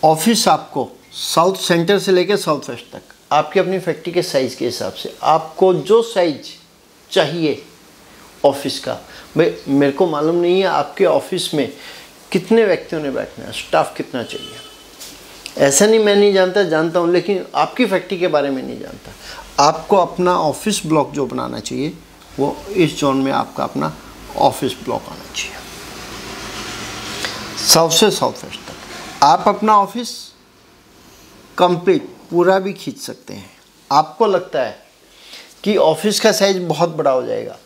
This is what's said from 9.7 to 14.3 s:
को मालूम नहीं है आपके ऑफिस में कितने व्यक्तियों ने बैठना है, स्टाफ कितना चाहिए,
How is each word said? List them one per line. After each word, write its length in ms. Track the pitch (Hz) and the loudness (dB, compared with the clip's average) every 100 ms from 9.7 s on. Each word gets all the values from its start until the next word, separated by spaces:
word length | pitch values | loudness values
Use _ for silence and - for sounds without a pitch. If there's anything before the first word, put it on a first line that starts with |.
| 139 143 | 2 2
को 140 | 139 185 | 2 0
मालूम 300 | 151 156 175 | 0 0 0
नहीं 240 | 175 185 | 2 2
है 60 | 190 | 2
आपके 380 | 147 143 - 190 | 0 -4 0 2
ऑफिस 460 | 139 - 185 170 | 2 -2 -6 -4
में 180 | 156 123 - - - - - - | -4 -4 -6 -18 -20 -20 -20 -4
कितने 320 | 190 175 226 | -4 2 4
व्यक्तियों 380 | 214 160 - 165 | 4 2 -2 -6
ने 80 | 147 | -4
बैठना 340 | 123 104 - | -6 -8 -10
है, 80 | - | -12
स्टाफ 440 | 110 - 160 151 - | -12 -2 0 0 -4
कितना 260 | - 131 | -8 -6
चाहिए, 320 | 113 | -8